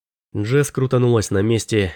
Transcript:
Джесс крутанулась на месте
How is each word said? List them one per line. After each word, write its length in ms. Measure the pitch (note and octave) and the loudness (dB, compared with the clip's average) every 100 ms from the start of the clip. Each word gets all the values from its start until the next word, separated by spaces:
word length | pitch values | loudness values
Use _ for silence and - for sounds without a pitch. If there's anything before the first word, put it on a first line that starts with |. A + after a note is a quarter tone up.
| _ _ _ G#2+ | _ _ _ -6
Джесс 320 | G#2 C#3 C#3+ | -2 0 0
крутанулась 640 | - C3 B2+ B2 A#2 G2 | -2 -2 2 2 2 0
на 100 | G2 | 0
месте 540 | G#2+ A2+ - A2 F#2+ | 0 0 0 -2 -2